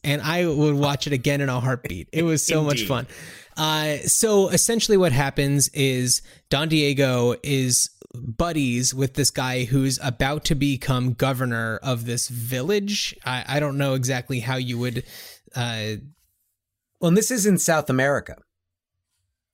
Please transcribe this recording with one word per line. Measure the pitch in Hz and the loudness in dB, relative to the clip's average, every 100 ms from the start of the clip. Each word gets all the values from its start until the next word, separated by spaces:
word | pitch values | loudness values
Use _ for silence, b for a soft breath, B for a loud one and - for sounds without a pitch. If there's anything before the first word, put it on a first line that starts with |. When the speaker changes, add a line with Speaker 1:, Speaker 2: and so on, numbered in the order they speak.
| 147 | -2
Speaker 1:
and | 147 | -2
I | 151 175 175 | 0 0 2
would | 147 151 143 | 2 4 4
watch | 143 143 151 | 2 0 -2
it | |
again | 135 143 143 | 0 0 0
in | 135 | 0
a | 127 | 0
heartbeat. | 131 123 - 87 - | -2 -2 -6 -10 -6
It | 156 | -2
was | 170 151 - | 0 0 0
so | 156 | 0
much | 147 127 | 2 0
Speaker 2:
Indeed. | 107 | -2
Speaker 1:
fun. | 123 123 B B B B - | -2 -4 B B B B -4
Uh, | 156 156 151 143 - | -2 0 -2 -2 0
so | - 226 202 180 | 0 4 4 4
essentially | 175 - 226 220 196 | 2 2 2 4 4
what | 175 | 4
happens | 127 139 143 139 143 - | 4 0 0 2 2 2
is | 147 135 127 123 - b b b | 2 0 2 0 -2 b b b
Don | 139 156 | -2 2
Diego | 156 143 135 135 123 120 - | 2 2 2 2 4 2 0
is | 143 135 127 120 - - - 117 | -2 0 2 0 0 -6 -18 -12
buddies | 123 110 170 160 131 120 127 131 | -6 -2 0 0 0 0 0 0
with | 135 | -2
this | 147 135 | 0 0
guy | 143 131 127 117 | 0 -2 -2 0
who's | 135 135 131 | 2 2 -2
about | 143 113 135 151 - | -4 -2 -2 -2 0
to | 139 | 2
become | 143 131 - 127 127 | 2 0 0 0 0
governor | 117 135 127 123 113 113 107 | 0 0 0 -2 -2 -4 -4
of | 135 120 120 | -4 -4 -4
this | 120 - | -4 -4
village. | 120 117 127 151 208 202 202 - - 127 | -6 -6 -4 0 -2 -2 -4 -6 -8 -6
I, | 127 - | -6 -2
I | 143 | -2
don't | 147 139 | 0 0
know | 139 | 0
exactly | 131 127 127 - 123 | 0 0 -2 -4 -4
how | 120 131 | -2 -4
you | 123 117 | -4 -4
would, | 123 117 - B B B B 127 | -4 -4 -8 B B B B -6
uh, | 120 110 107 107 135 _ _ _ _ _ _ _ _ - | -4 -4 -6 -8 -12 _ _ _ _ _ _ _ _ -2
Speaker 2:
Well, | 170 | 4
and | 196 | 4
this | 214 | 4
is | 247 202 | 2 2
in | 170 | 4
South | - 156 - | 4 2 2
America. | 131 139 127 - - _ _ _ _ _ _ _ _ _ _ _ | 2 2 0 -4 -14 _ _ _ _ _ _ _ _ _ _ _